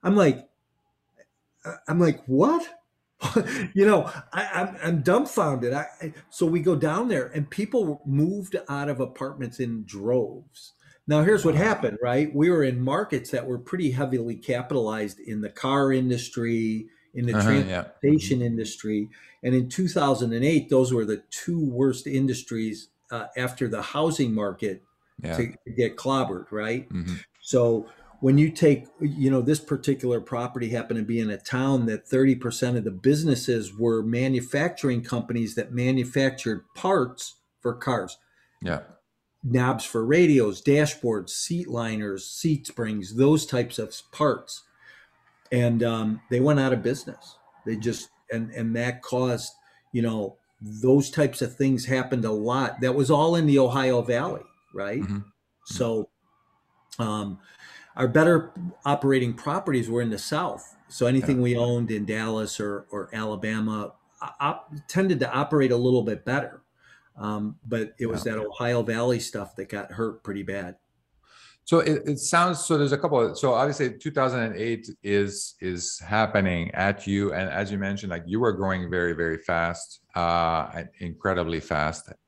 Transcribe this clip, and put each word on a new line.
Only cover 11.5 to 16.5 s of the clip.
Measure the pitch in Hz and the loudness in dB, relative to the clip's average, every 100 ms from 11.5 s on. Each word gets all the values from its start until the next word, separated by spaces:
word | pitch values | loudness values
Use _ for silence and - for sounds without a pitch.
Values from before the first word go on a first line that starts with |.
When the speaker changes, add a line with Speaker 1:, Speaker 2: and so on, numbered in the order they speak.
Speaker 2:
Wow. | 151 | 4
Speaker 1:
happened, | 208 214 120 107 | 2 2 -2 -2
right? | 123 123 151 | 0 2 2
We | 143 160 | 4 4
were | 175 | 6
in | 135 123 | 4 2
markets | 127 151 208 135 117 | 0 -2 -2 -4 -2
that | 131 127 | -6 -4
were | 123 | -8
pretty | 123 185 160 | -6 -2 0
heavily | 127 135 127 117 | 0 0 0 -2
capitalized | 107 - 123 123 143 110 110 104 - | -6 -4 -4 0 -2 0 -2 -4 -8
in | - 107 | -8 -6
the | 104 | -6
car | - 131 139 139 | -4 0 2 4
industry, | 131 127 123 123 - 117 | 2 2 0 -4 -4 -2